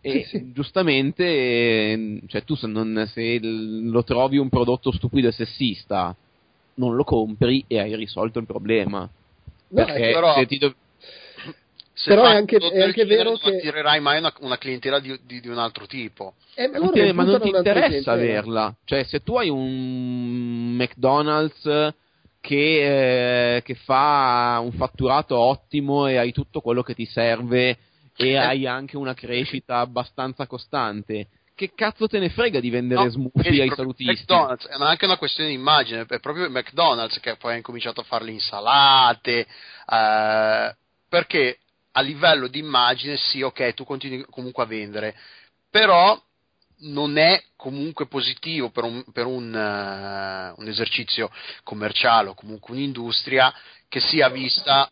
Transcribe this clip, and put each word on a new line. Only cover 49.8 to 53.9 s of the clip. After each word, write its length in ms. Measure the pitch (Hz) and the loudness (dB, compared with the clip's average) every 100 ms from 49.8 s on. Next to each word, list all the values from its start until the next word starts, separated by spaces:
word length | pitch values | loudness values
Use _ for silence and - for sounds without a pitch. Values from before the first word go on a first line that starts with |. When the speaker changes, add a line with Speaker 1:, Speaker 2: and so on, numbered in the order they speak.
| 98 98 98 98 98 95 92 85 | -6 -10 -10 -10 -8 -10 -12 -14
Speaker 3:
un 80 | 107 | -10
esercizio 600 | 107 113 - 117 - 110 - - - | -6 -4 -4 -4 -6 -6 -8 -20 -18
commerciale 680 | - 107 107 - 127 113 101 | -14 -8 -4 0 4 4 2
o 40 | |
comunque 400 | 95 104 107 - | -6 -16 -18 -12
un'industria 800 | 123 139 131 117 113 - 131 131 - - - | -8 -6 -6 -4 -4 -2 2 2 0 -20 -20
che 120 | _ | _